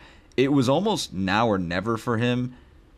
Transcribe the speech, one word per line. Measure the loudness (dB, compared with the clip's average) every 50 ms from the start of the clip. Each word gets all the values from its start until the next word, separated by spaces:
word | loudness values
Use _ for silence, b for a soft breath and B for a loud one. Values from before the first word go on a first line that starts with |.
| B B B B B B B
It | 0 2 4 4
was | 2 4 2
almost | 2 2 0 0 -2 -2 -4 -8 -6
now | -4 -2 0 2 2 2 2
or | 2
never | 0 -2 -2 -4 -4 -2 -2 -4
for | -4 -2 -2 -2
him | 0 0 0 0 -2 -4 -6 -8 B B B B B -20 -20 -20